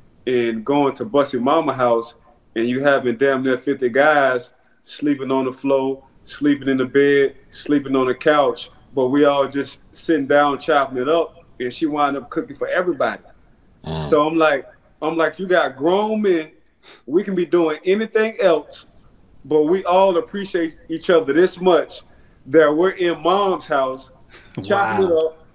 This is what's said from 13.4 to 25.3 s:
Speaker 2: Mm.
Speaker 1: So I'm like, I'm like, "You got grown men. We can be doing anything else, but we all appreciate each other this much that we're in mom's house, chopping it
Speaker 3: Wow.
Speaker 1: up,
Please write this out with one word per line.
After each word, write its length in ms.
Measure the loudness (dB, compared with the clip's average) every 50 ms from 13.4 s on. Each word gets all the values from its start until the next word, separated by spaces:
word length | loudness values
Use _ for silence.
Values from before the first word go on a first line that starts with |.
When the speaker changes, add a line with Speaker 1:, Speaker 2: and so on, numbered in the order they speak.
| _ _ _ _ _ _ _ _ -12
Speaker 2:
Mm. 240 | -10 -8 -8 -2 0
Speaker 1:
So 180 | 2 2 2 2
I'm 80 | 2 2
like, 280 | 2 2 2 0 -4 -10 -20 _ _ _ _ _
I'm 160 | -6 -4 -2 -2
like, 220 | -2 -2 -2 -6
"You 80 | -2 0
got 280 | 0 0 0 -2 -4 -4
grown 440 | -2 0 0 0 0 -2 -4 -2
men. 300 | 0 0 0 0 -2 -6 -14 _ _ _ _ _ _ -20 -20 -20 _
We 180 | -2 -2 -2 -2
can 120 | 0 -2
be 100 | -4 -2
doing 340 | 0 0 2 2 0 -2 -2 0
anything 500 | 0 0 0 0 -2 0 0 0 0 -2 0
else, 460 | 2 2 2 2 0 -6 -16 -20 -20 -20 _ -20 _ _ _ _ _ _ _ -20 -6
but 180 | 0 2 2 2
we 200 | 2 0 0 0
all 320 | 2 4 4 4 4 2 0
appreciate 600 | -2 -4 -8 -10 -8 -4 -4 -4 -4 -4 -6 -12 -12 -10
each 200 | -10 -8 0 4
other 240 | 4 4 4 4 4
this 260 | 4 4 2 2 0
much 420 | 2 4 4 4 2 0 -8 -18 -20 -20 -20 -20 -20 -20 _ _ _ 2
that 280 | 4 6 6 6 4
we're 160 | 2 2 0
in 300 | 0 0 -2 -2 -2 0
mom's 460 | 0 0 2 2 2 0 -2 -2 -4 -2
house, 440 | 0 0 0 -2 -4 -8 -12 -20 -20 _ -20 _ -20 -20 -20 -14 -14 -12 -4
chopping 420 | -2 0 0 0 0 0 0 2 2
it 40 |
Speaker 3:
Wow. 60 | 2 0
Speaker 1:
up, 280 | 0 -2